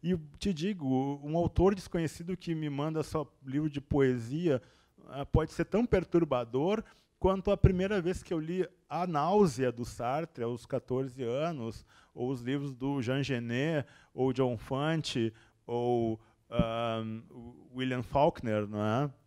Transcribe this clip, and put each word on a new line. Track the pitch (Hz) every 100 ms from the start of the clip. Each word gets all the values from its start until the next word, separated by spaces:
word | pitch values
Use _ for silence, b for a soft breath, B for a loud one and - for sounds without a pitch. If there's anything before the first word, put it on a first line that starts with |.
E | 170 180 151 -
te | 202
digo: | 160 175 196 139 131 139 143
um | 143 160
autor | 170 - 180
desconhecido | 202 - 175 156 - 170 185
que | -
me | 160 151
manda | 139 151 160
só | 175 160 143 _
livro | 135 135 156
de | 143
poesia, | - 147 135 123 113 147 175 131 b b b _ -
ah, | 135 143
pode | - 160
ser | - 165
tão | 196
perturbador | 240 196 165 175 165 127 117 123 160 220 - B B _
quanto | 185 190 185
a | 196
primeira | - 185 190 208
vez | 170 185
que | -
eu | 170
li | 156 180 175 _ _
A | 151 180
Náusea, | 151 156 208 196 120 127
do | 117
Sartre, | 120 - 120 139 165 -
aos | 117 120
quatorze | - 131 - 127 135 123
anos, | 120 127 160 156 113 107 - b b
ou | - 123
os | 135
livros | 120 143 139
do | 127 131 143
Jean | 117 135
Genet, | 127 127 117 120 147 160 123 B B
ou | - 131
John | 127 131 120
Fante, | - 135 151 165 147 131 113 107 b _ -
ou, | 120 120 120 117 110 b b _
ahn, | 117 117 113 117 113 113 110 - 127 120 123 -
William | 127 131 123
Faulkner, | 120 143 156 - 120 107 104
não | 107
é? | 107 113 143 135